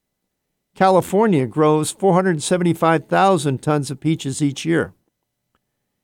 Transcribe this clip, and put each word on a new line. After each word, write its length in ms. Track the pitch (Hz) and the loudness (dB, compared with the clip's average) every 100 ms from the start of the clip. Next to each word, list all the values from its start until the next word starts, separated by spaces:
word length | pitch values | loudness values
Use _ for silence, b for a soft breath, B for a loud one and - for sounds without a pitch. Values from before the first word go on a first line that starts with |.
| _ _ _ _ _ _ _ | _ _ _ _ _ _ _
California 720 | - 190 185 - 190 226 160 123 | 0 2 4 2 0 2 2 0
grows 460 | 147 151 151 156 | 0 2 2 -2
four 220 | - 190 | -2 0
hundred 280 | 180 185 156 | 2 2 -2
seventy-five 640 | - 180 175 160 165 160 - | -2 0 0 0 0 0 0
thousand 520 | 170 196 180 143 127 | 0 2 2 -2 -4
tons 300 | 151 151 135 | -2 -4 -4
of 100 | 127 | -6
peaches 400 | 151 160 135 131 | -4 -4 -6 -4
each 240 | 143 131 | -4 -4
year. 300 | 160 165 90 - _ _ _ _ _ _ _ _ _ _ | -4 -4 -4 -10 _ _ _ _ _ _ _ _ _ _